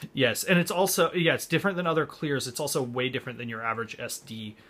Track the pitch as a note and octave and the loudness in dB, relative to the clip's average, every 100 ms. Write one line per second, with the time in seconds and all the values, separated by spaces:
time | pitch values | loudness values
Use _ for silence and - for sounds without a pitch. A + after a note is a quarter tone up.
0 | - - B2 G#2+ - F3+ E3+ F3+ F#3 - | -8 2 2 2 4 4 4 2 2 4
1 | E3 F#3 E3 C3 - E3 F#3+ F3+ F3 D#3+ | 2 4 2 2 2 0 2 0 0 2
2 | C#3+ - D#3 C#3 A#2+ A#2+ D3 D#3 B2+ A#2+ | 0 -4 -2 -2 -2 -6 -2 -2 -2 0
3 | B2+ B2 C3 A#2 A#2+ A2+ A2+ A2+ A2+ - | 0 -2 -6 -8 -8 -4 -2 -2 -4 -6
4 | A#2+ - - A2+ G#2+ G#2+ - | -8 -8 -10 -10 -10 -12 -20